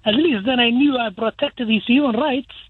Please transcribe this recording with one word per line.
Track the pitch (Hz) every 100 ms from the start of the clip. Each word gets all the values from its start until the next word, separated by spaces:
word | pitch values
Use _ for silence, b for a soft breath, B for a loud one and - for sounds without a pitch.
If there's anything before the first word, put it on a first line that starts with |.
At | 220 220
least | 330 220 202
then | 247
I | 233
knew | 240 285 254
I | 226 185
protected | 226 - 285 - 226
his | 220 -
human | 254 285 220
rights, | 302 262 - - -